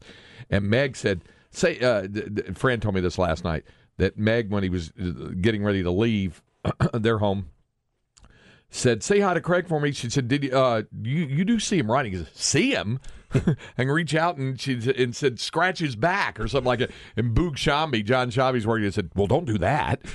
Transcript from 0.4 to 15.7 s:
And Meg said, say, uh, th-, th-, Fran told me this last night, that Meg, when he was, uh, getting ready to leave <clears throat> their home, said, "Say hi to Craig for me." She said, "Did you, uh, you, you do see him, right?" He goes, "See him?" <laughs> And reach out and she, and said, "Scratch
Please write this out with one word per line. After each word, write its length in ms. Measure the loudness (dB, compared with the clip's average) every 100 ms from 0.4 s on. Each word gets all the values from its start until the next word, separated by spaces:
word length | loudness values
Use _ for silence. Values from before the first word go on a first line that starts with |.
| -2
And 180 | -2 2
Meg 280 | 2 0 -2
said, 260 | -2 -2 -6 _ _
say, 260 | -2 0 2
uh, 300 | 2 2 0
th-, 260 | -6 -6
th-, 220 | -4 -6 0
Fran 220 | 0 0
told 160 | 0 0
me 40 |
this 180 | 0 2
last 260 | 0 0
night, 180 | -2 -4 -6 -20 _ -2
that 200 | -2 0
Meg, 320 | 0 2 0
when 140 | 0
he 40 | 0
was, 240 | -2 -4 -6
uh, 300 | -6 -6 -6 0
getting 220 | 0 2
ready 200 | 0 0
to 80 | 0
leave 500 | 0 2 0 -2 -6 _ _
<clears throat> 280 | -6 0 0
their 260 | 2 2 2
home, 280 | 2 0 -6 -14 _ _ _ _ _ _ -20 -20 -20 -20 _
said, 320 | -2 0 0
"Say 180 | 2 2
hi 120 | 4
to 80 | 2
Craig 260 | 2 0 0
for 140 | -2
me." 120 | -2
She 180 | -4 -4
said, 180 | -2 0
"Did 160 | 0
you, 60 | 0
uh, 300 | 2 2 2 -2 -8
you, 220 | -4 -2
you 180 | -2 0 0
do 120 | 0
see 200 | 0 0
him, 120 | 2
right?" 140 | 0
He 60 | 0
goes, 180 | -4 -8
"See 380 | -6 -2 2 2
him?" 260 | 0 -2 -4 -8 -16 -4
<laughs> 460 | 0 0 -2 -4 -4
And 120 | 0
reach 220 | 0 0
out 220 | 0 0 0
and 240 | -4 -4
she, 140 | -4 -2 0 2
and 200 | 0 0
said, 240 | -2 -2
"Scratch 380 | -4 0 0